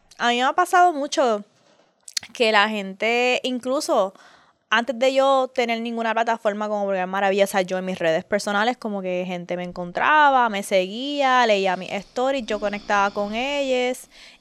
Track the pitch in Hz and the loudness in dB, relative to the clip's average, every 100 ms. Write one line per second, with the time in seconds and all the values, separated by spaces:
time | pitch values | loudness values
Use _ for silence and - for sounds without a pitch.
0 | _ - 233 240 262 311 349 359 359 302 | _ -4 -2 0 0 0 2 4 4 2
1 | 285 - 254 208 - _ _ _ _ _ | -4 0 0 0 -4 _ _ _ _ _
2 | - - - - 220 214 208 214 190 190 | -14 -14 -12 -2 2 4 2 -2 -8 -6
3 | 220 240 247 247 254 254 254 277 302 269 | -2 0 0 0 -2 -6 -2 -4 0 0
4 | 196 - - _ _ _ - 220 233 233 | 0 -4 -20 _ _ _ -2 0 0 0
5 | 262 269 269 269 254 - 233 226 233 226 | 2 4 4 2 0 -2 -2 -2 -4 -4
6 | 226 220 233 226 214 208 214 208 202 190 | -2 0 0 0 0 -2 -4 -2 -2 -2
7 | 180 196 196 196 196 202 180 185 185 180 | -2 0 0 2 2 2 -2 -4 -4 -2
8 | 165 160 - 208 208 202 226 247 226 202 | 0 0 0 -2 0 0 0 -2 -6 -6
9 | 185 180 185 180 175 180 180 180 175 - | -4 -4 -4 -8 -6 -6 -6 -8 -8 0
10 | 254 302 285 262 233 202 202 190 185 220 | 4 6 6 4 2 -2 0 0 0 -4
11 | 277 285 269 254 233 202 190 180 185 202 | -6 -2 2 4 4 2 2 -2 -4 -8
12 | - - 262 277 214 214 208 208 - 202 | -8 -4 -2 -2 -4 -4 -4 -6 -2 0
13 | 202 208 202 220 269 285 269 254 247 254 | 0 -2 -6 -4 -4 -2 0 0 -2 -4
14 | - - - - | -12 -20 -20 -10